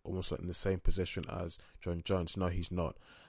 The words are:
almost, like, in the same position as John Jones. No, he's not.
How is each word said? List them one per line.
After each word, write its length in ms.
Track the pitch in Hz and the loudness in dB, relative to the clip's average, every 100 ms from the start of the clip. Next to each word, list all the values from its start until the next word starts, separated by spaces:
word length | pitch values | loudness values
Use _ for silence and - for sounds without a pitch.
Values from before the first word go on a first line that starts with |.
| - | -8
almost, 260 | 92 - | -4 -2
like, 80 | 78 | -4
in 80 | 87 | -4
the 60 | |
same 260 | 87 98 92 | -2 0 2
position 460 | - 95 90 - 80 | 6 6 4 -2 -6
as 280 | 85 87 - - - | -4 -6 -8 -14 -10
John 200 | 90 85 - | -4 -2 2
Jones. 320 | 95 82 98 | 2 2 0
No, 100 | 90 | 0
he's 240 | 90 85 | 0 0
not. 240 | 87 82 - - - | 0 -2 -4 -16 -20